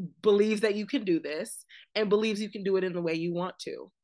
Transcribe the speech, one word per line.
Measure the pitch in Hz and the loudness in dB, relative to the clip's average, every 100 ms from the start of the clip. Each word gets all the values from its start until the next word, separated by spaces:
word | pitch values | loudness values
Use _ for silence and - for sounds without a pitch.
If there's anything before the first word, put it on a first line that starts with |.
| 175 - | -14 0
believes | 214 202 214 214 | 4 6 4 2
that | 220 208 | 0 0
you | 202 | -2
can | 277 | -2
do | 190 165 | 0 0
this | 147 156 226 - - - - 208 | 0 -6 -6 -10 -14 -20 -8 -2
and | 208 | 2
believes | 208 220 202 | 4 2 -2
you | 214 | -4
can | 208 | -4
do | 196 190 | 0 2
it | |
in | 185 | 0
the | 175 | -2
way | 170 | -2
you | 165 170 | -2 -2
want | 170 180 - | -2 -4 -6
to. | - - - _ | -10 -10 -14 _